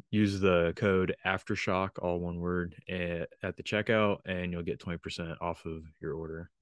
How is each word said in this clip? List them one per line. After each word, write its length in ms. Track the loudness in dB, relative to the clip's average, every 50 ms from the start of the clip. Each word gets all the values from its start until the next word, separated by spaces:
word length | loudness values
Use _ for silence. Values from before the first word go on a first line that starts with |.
| -8 _ 2
use 260 | 4 4 4 4 4
the 340 | 4 6 6 6 6 4 2
code 400 | 2 2 4 4 4 4 2 0 -2 0
aftershock, 640 | 0 0 0 0 -2 -4 -2 -2 0 0 0 0 -2 -4 -4
all 200 | -2 -2 0 0
one 180 | -2 -4 -4 -4
word, 380 | -2 -2 -2 -2 -2 -4 -6 -10 -10 -8
a-, 380 | -6 -4 -4 -2 -4 -4 -6 -8 -10 -8 -6
at 140 | -6 -6
the 80 | -6 -6
checkout, 540 | -2 0 0 2 4 4 4 4 4 2 0 -2
and 280 | -4 -4 -2 -2 -2 -2
you'll 100 | -4 -4
get 160 | -4 -4 -6
twenty 200 | -4 -6 -6 -6
percent 320 | -6 -8 -6 -6 -6 -6 -6 -4
off 240 | -4 -4 -4 -4 -6
of 160 | -8 -8 -8 -10 -14 -14 _
your 120 | -8 -6 -6
order. 360 | -6 -6 -8 -8 -10 -10 -12 _ _